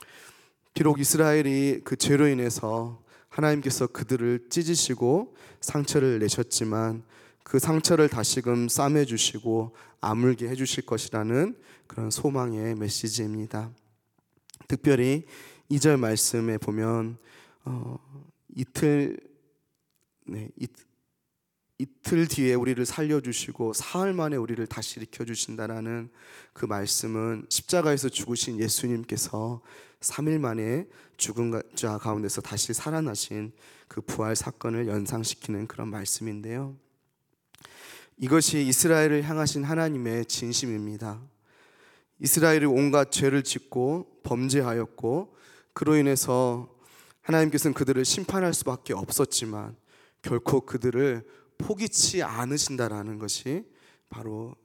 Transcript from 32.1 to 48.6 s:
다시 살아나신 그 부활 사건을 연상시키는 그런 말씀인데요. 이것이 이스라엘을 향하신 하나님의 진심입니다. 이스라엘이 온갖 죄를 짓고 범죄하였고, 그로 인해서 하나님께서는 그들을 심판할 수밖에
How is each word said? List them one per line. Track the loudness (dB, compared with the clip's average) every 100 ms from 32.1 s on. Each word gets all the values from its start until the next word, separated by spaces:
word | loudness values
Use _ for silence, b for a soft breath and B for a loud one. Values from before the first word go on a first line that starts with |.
| -2 -4 -6
다시 | -6 -4 -4
살아나신 | -4 -4 -2 -2 -4 -6 -8 -10 -14 B B B
그 | -12
부활 | -8 -4 -2 -2
사건을 | -4 -6 -4 -2 -2
연상시키는 | -2 -2 -4 -4 -6 -6 -6 -6
그런 | -8 -8
말씀인데요. | -8 -6 -4 -6 -8 -8 -8 -8 -12 _ _ _ _ _ _ _ _ B B B B B B
이것이 | 2 4 4 2
이스라엘을 | 2 4 4 4 4 2
향하신 | 0 -2 -2 -2
하나님의 | -2 -2 -2 -2 -2 -2 -2
진심입니다. | -4 -4 -4 -4 -4 -6 -8 -10 -10 -16 _ b b b b b b b -6
이스라엘이 | 0 4 6 6 6
온갖 | 4 4 4 4
죄를 | 2 2 2
짓고 | 0 -4 -6 -2 0 -2 -6 _
범죄하였고, | -4 -2 0 2 2 0 -4 -4 -2 -2 -4 B B B B
그로 | -2 4 6
인해서 | 6 4 2 2 2 0 -6 _ b b b b
하나님께서는 | 2 4 4 4 2
그들을 | 2 2 2
심판할 | 2 0 -2 0 0
수밖에 | 0